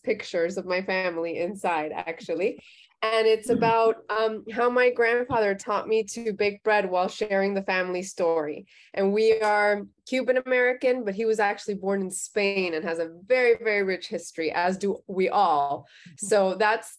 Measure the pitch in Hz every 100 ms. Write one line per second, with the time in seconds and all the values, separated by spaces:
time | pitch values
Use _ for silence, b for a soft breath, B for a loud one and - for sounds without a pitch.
0 | - 147 - 175 170 190 180 180 190 185
1 | 185 165 170 165 175 202 190 165 151 165
2 | 165 165 220 165 196 - B B B _
3 | 220 226 220 220 214 226 226 226 226 220
4 | - 208 220 220 - 226 240 247 247 240
5 | 233 240 247 240 208 196 - 202 - 220
6 | 214 233 233 202 208 202 220 208 190 180
7 | 190 - 214 196 196 196 196 185 185 180
8 | 190 - 170 165 151 - 196 b b -
9 | 196 208 220 220 214 208 208 208 202 _
10 | - 254 240 254 254 254 247 254 254 254
11 | 208 190 226 220 202 208 - 196 190 196
12 | 185 180 - 208 196 196 180 160 170 165
13 | 165 170 196 254 240 226 220 208 190 180
14 | - 208 - - 160 - 175 190 202 -
15 | - 190 190 - 185 147 143 147 B B
16 | 180 151 - 214 190 185 214 - -